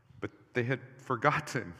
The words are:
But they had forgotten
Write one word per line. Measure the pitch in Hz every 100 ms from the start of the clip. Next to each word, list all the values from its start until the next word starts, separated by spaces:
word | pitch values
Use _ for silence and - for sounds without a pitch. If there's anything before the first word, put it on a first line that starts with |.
| _ -
But | 104 - -
they | 123
had | 117 131 - -
forgotten | - 120 143 147 - 135 92 87